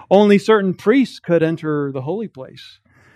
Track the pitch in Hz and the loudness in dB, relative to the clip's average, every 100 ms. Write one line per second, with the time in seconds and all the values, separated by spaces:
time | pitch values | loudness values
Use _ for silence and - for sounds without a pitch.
0 | - 190 208 202 - 214 190 175 202 269 | 0 4 4 2 2 0 0 -2 0 0
1 | 240 - - 170 160 160 156 147 143 135 | 0 -6 -4 -2 -2 -4 -6 -6 -6 -8
2 | 131 196 214 131 131 127 - _ _ _ | -8 -8 -10 -14 -20 -20 -20 _ _ _
3 | _ | _